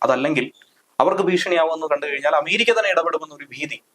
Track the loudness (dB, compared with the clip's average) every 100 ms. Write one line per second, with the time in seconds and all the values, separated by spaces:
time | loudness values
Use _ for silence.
0 | 0 0 0 -2 -4 -10 _ _ _ 2
1 | 4 4 2 0 0 0 0 -2 -2 -4
2 | -4 -2 0 0 0 0 2 2 2 0
3 | 0 -4 -8 -18 -18 -12 -10 -12 _